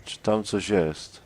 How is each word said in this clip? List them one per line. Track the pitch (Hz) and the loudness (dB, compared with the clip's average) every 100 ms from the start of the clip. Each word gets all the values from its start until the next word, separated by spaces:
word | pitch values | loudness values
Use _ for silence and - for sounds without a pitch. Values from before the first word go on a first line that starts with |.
Czy | - - | -14 -6
tam | - 107 | 0 0
coś | 101 104 90 | 0 -2 2
jest? | 101 80 78 - - | 2 2 -2 -12 -18